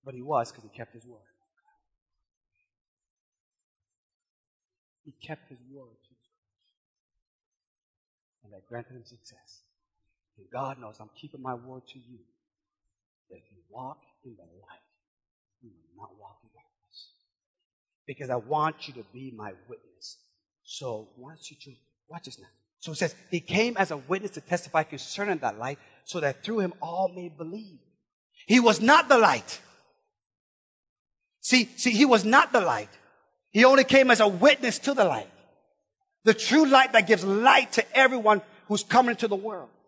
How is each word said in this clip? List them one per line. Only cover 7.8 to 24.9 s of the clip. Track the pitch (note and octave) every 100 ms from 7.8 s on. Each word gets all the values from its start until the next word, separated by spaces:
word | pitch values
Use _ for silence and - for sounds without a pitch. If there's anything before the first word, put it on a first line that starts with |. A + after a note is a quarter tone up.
| _ _ _ _ _ _
And | G#2
that | G2+ _
granted | A#2+ A#2+
him | B2+
success. | A2+ A#2 - A#2 _ _ _ _ _ _ _ _ _ _
And | F#2+
God | A#2+ C3+ B2+
knows | A2 A2
I'm | G#2+
keeping | _ D3 D3+
my | C3
word | A#2+ B2 B2+ _
to | C3
you, | A#2+ A#2+ _ _ _ _ _ _ _ _ _ _ _
that | F#2
if | _
you | G2 E2+
walk | G#2+ C3 D3+ _ _
in | C3 G#2
the |
light, | E2+ E2+ _ - _ _ _ _ _ _ _ _
you | A#2+
will | E2 D#2+ F2
not | G#2+ F#2+
walk | G2 _
in | A2
darkness. | _ _ _ _ - - _ _ _ _ _ _ _ _ _ -
Because | C3+ C3
I | B2
want | A2 D3+ D3+ D#3 -
you |
to | B2+ G#2+
be | B2 C3+
my | A2+ G#2+ F#2 _
witness. | - _ _ - - _ _ _ _
So | _ - C3+ A2 G#2+ B2
why | B2+
don't | D#3 -
you | D3
just, | D3 B2 _ _ _
watch | D#3+
this | - -
now. | F#2+ _ _ _
So | -
it | D3+
says, | E3 - _
"He | F3
came | - F#3+ A#3 A3
as | F#3
a | D3+
witness | C3 F#3+ G3+
to | D#3+
testify | - F3 - D#3+
concerning | D#3